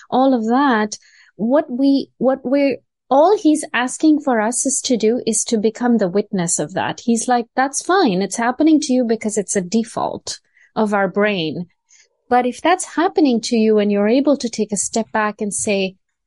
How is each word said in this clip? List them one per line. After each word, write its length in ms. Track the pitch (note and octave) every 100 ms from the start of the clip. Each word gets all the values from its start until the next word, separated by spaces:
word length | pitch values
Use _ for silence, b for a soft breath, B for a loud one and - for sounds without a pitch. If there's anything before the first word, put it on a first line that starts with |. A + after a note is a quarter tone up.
| B
all 240 | B3 C4+
of 100 | B3 A3
that, 520 | B3 C#4+ A3 G#3+ - b b b -
what 340 | A3+ C#4+ D4+
we, 400 | A#3+ C#4 C#4 - -
what 220 | B3 C4
we're, 340 | B3 C#4 C#4 - _ _ _
all 280 | C4 E4 G#4
he's 260 | D#4 D4+ -
asking 480 | A3+ B3+ - D#4 D4+
for 200 | C#4 A#3
us 260 | G#3+ B3+ C4+
is 140 | -
to 140 | - A#3
do 260 | A3 A#3+ -
is 180 | A3
to 120 | - A3
become 400 | A3 - A#3+ A#3
the 100 | F#3+
witness 500 | G3+ G#3 F#3+ E3+ -
of 160 | D#3
that. 260 | F3+ G#2+ -
He's 280 | - A3+ -
like, 180 | A#3+ A#3
"That's 280 | - C4+ C#4
fine. 360 | - F#4+ D4 F3+
It's 140 | G3 -
happening 440 | A#3 B3 D#4 D4+
to 120 | -
you 120 | B3+
because 320 | A#3 A3+ G#3+ G#3
it's 160 | F#3+ G3+
a 40 |
default 800 | F3 A3+ A3 - - - - - b b b -
of 160 | G#3+
our 160 | G3+ G3
brain." 580 | G3+ G#3 G3 D#3+ D#3 F3+ _ _ b b _ -
But 180 | B3 B3
if 140 | A#3+
that's 240 | D#4+ F4+ - -
happening 440 | F4 - D4 A#3
to 140 | - A#3
you 220 | A3 G#3+
and 120 | G#3
you're 160 | G3+ G#3
able 280 | C4 D4 C#4
to 100 | A#3
take 240 | - G#3
a 40 | G3
step 340 | - A3+ A3
back 280 | A3 G#3+ G#3
and 120 | G#3
say, 440 | - - G3 F#3 F#3+ _ _